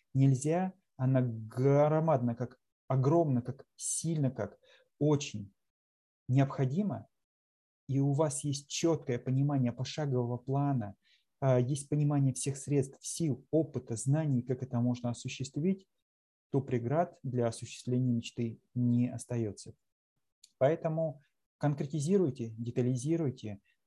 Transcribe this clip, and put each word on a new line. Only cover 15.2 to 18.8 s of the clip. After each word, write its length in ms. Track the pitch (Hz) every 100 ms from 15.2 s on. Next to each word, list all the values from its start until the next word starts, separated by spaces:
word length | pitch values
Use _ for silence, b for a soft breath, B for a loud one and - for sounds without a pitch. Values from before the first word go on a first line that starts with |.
| 127 - 131 147 175 196 _ _ _ _ _ _ _
то 100 | 139
преград 560 | 139 123 117 151 180 -
для 240 | 135 120 117
осуществления 640 | - 117 - 127 127 127
мечты 480 | 117 - - 117 107 _
не 360 | 123